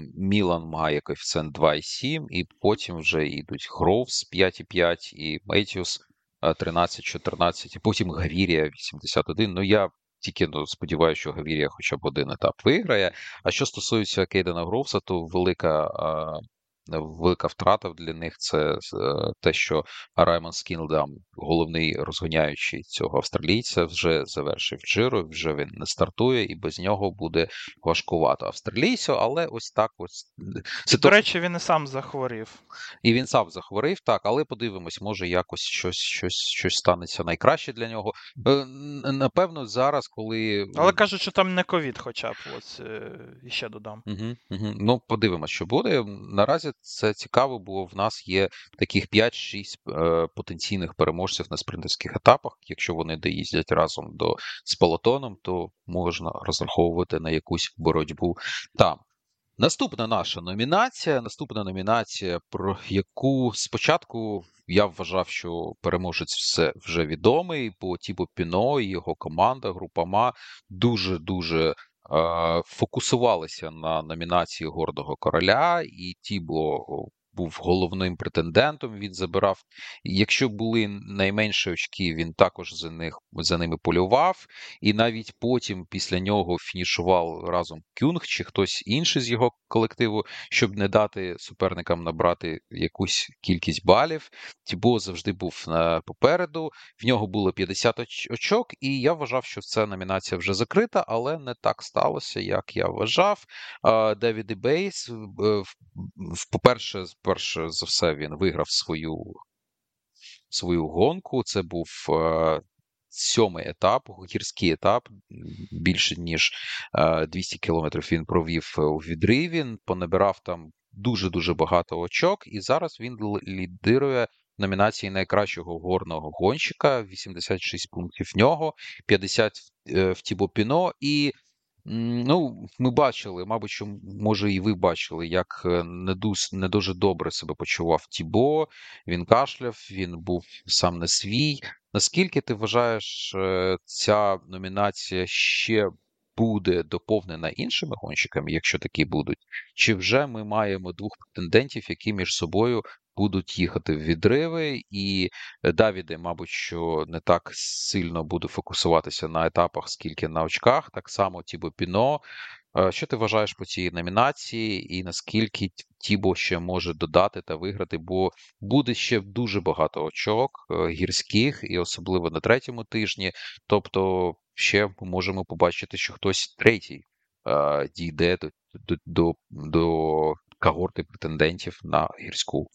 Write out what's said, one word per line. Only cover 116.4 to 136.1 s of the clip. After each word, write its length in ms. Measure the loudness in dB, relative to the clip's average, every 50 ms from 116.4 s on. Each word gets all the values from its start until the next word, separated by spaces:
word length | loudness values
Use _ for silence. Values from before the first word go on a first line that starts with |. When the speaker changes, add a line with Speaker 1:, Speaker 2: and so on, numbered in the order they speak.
| 0 0 0 -4 -10 -10 -10 -10 -8 -2 2
Speaker 1:
е, 320 | 4 4 4 4 4 0
двісті 300 | -2 -2 -6 -6 -6 -8
кілометрів 520 | -6 -2 0 2 2 2 0 -2 -4 -2 0
він 140 | 0 0 0
провів, 500 | 2 2 2 2 2 -2 -2 -2 -2 -2
е, 40 | 0
у 160 | 2 2 2
відриві, 520 | 0 -4 -6 -4 0 4 4 4 4 2 0
він 300 | -2 -4 -4 -4 -8 -10 -6
понабирав 540 | -6 -4 -4 -2 0 2 4 4 4 2 -2 -6
там 280 | -8 -8 -8 -10 -18 -20 _ _ _
дуже-дуже 640 | -10 -4 -2 0 0 0 0 -2 -2 0 0 0 2
багато 460 | 2 2 4 4 2 2 2 -4 -6
очок, 440 | -6 -4 -2 2 2 2 2 0 -6
і 160 | -10 -10 -6
зараз 360 | -2 0 0 0 0 -4 -8 -8
він 180 | -12 -10 -8 -6
л-, 180 | -4 -2 -2 -4 -4
лідирує 800 | -6 -6 -6 -6 -8 -6 0 4 4 6 6 4 2 2 0 0 -2 _ _ _ _ _
в 40 | -4
номінації 480 | -2 0 2 4 4 4 2 0 -6 -4
найкращого 680 | -2 -2 0 2 2 2 2 0 -4 -8 -8 -8 -8 -6
горного 500 | -2 0 0 0 0 -2 -8 -8 -8 -8 -4
гонщика, 720 | 0 2 2 2 2 -2 -4 -2 2 2 2 2 2 -2
вісімдесят 580 | -6 -12 -14 -14 -12 -10 -8 -4 -4 -4 -2
шість 300 | -4 -4 -6 -6 -8 -8
пунктів 400 | -8 -8 -8 -8 -6 -8 -8 -2 4
в 20 |
нього, 360 | 4 6 6 4 2 -2 -4 -6 -8 -16 -18 -18 -6 0
п'ятдесят 460 | 2 4 4 2 2 2 2 2 2 0 -6 -20 _ _ _ _
в, 120 | -2 2
е, 140 | 2 2 2
в 100 | 0 -2
Тібо 280 | -4 -6 -2 0 0 0
Піно, 440 | 0 0 0 2 2 2 2 0 -2 -4
і, 320 | -2 0 2 2 2 0 -2 _ _ _ _ _ _ _ _ _ -10
м, 360 | -6 -4 -2 -2 -2 -2 0 2
ну, 440 | 4 4 4 2 0 -4 -8 -14 -12 _ 0
ми 120 | 0 2
бачили, 540 | 4 4 4 4 2 -2 -8 -8 -8 -6 -4
мабуть, 260 | -4 -4 -4 -4 -6
що, 160 | -8 -8 -8 -10 -10 -12 -14 -12 -6 0
може, 300 | 2 2 2 4 2 2
і 80 | 2 2
ви 140 | 2 2 2
бачили, 540 | 4 4 2 2 2 -4 -6 -6 -6 -4
як, 340 | 0 0 0 0 0 -4 -4 0
е, 180 | 0 2 2 0
не 300 | -2 -6 -6 -4 -4